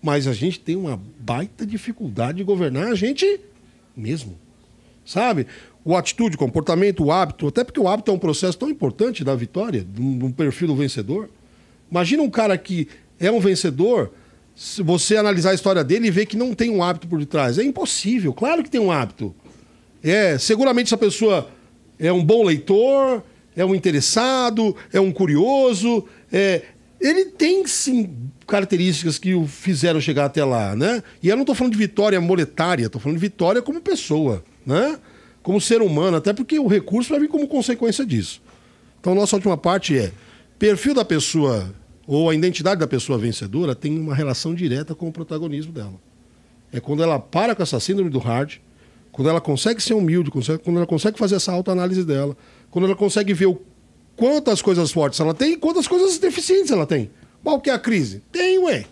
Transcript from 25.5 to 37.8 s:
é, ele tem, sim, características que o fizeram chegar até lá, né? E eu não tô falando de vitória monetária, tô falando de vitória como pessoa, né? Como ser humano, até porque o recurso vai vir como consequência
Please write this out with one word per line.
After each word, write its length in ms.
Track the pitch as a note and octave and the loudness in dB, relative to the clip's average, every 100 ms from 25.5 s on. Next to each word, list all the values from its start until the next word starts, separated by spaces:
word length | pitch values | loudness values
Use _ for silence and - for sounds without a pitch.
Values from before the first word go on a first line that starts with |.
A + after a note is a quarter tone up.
| C#4 C4 G3+ A3+ A#3 - - _ | 4 2 2 0 0 -4 -20 _
é, 300 | F#3 G3 F3+ - - _ _ | 0 2 0 -4 -20 _ _
ele 260 | D4 E4+ F#4+ | 0 2 0
tem, 400 | - D#4+ F#4+ E4+ | 2 2 2 0
sim, 440 | - - B3 G3+ B2+ B2+ - - | -2 0 0 0 -6 -12 -14 -2
características 720 | G3+ G3 F3+ F#3 D3 E3+ C#3+ | -2 0 0 2 0 -2 -4
que 160 | F#3 | 0
o 120 | F#3 D3+ | 0 -2
fizeram 540 | - - D#3 E3+ D#3+ | -4 -2 0 2 2
chegar 260 | C#3 C#3+ C#3+ | 0 0 0
até 180 | D#3 | 0
lá, 300 | C#3 B2 G2+ G#2 | 0 0 0 0
né? 260 | E3 A#3 - - | 0 -2 -6 -4
E 60 | E3+ | 0
eu 80 | A3+ | 2
não 80 | |
tô 100 | C#4 | 0
falando 180 | A3+ B3+ | 0 0
de 60 | G#3+ | 0
vitória 420 | G#3 - G#3 F#3+ | 0 2 2 2
monetária, 680 | E3+ F#3 D#3 - E3+ E3+ A2+ | 2 0 0 0 0 2 -2
tô 80 | - | -4
falando 180 | A#2+ E3 | -4 -2
de 40 | |
vitória 380 | G3 - E3+ A3+ | -4 0 2 2
como 180 | A#3+ E4 | -2 -6
pessoa, 640 | E4+ F4+ - D3+ D3 G2 - _ - | -2 -4 0 0 0 -2 -8 _ -2
né? 320 | D3 C4+ D#4 - - - _ - | 0 0 -2 -12 -20 -20 _ -2
Como 140 | G3 | -2
ser 180 | - A3+ | 2 2
humano, 380 | G#3 D3 F#3 E3+ | 4 2 2 2
até 160 | F3+ | 0
porque 240 | G#3 A#3+ D#4 | -2 -2 0
o 80 | B3+ | 2
recurso 420 | G3+ - G#3 B3 | 2 2 -4 0
vai 120 | D4 | 0
vir 80 | D4+ | 0
como 200 | D4+ C#4+ | 0 -2
consequência 560 | C#4+ B3 A#3+ | -2 -2 0